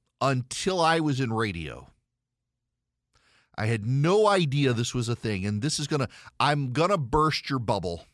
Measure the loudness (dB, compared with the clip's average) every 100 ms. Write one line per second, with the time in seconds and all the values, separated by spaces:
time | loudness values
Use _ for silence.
0 | _ _ 0 0 -4 -6 -2 2 4 4
1 | 2 0 -2 0 -2 -4 -8 -12 -20 _
2 | _ _ _ _ _ _ _ _ _ _
3 | _ _ _ _ _ -4 -2 -2 0 2
4 | 4 4 4 4 2 2 2 2 -2 -2
5 | -4 -4 -4 -2 -2 -2 -2 -4 -2 -2
6 | -4 -8 -20 -2 0 0 -2 0 2 0
7 | 0 2 2 0 -4 -4 -2 -2 -2 -8
8 | -12